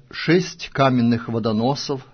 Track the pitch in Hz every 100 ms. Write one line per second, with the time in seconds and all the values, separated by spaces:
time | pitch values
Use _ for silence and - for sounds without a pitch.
0 | - - - 175 175 - - - 135 127
1 | 117 117 - 113 110 107 120 139 - 139
2 | -